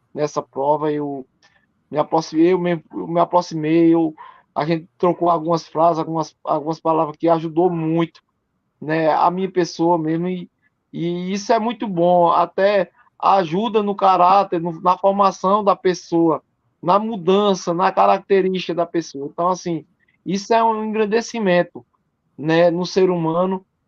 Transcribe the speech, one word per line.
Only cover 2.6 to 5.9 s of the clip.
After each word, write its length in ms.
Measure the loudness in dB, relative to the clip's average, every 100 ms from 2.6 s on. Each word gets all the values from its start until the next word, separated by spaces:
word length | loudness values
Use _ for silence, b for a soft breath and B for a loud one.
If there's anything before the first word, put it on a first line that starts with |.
| 0 -4 -6
eu 140 | -12 -4
me 120 | -2
aproximei, 720 | 2 0 0 -6 0 4 4
eu, 200 | 4 0 -6 B B B
a 120 | -6 -2
gente 220 | -2 -6 -2
trocou 320 | 0 0 0
algumas 380 | 0 0 -2 -2
frases, 320 | 0 2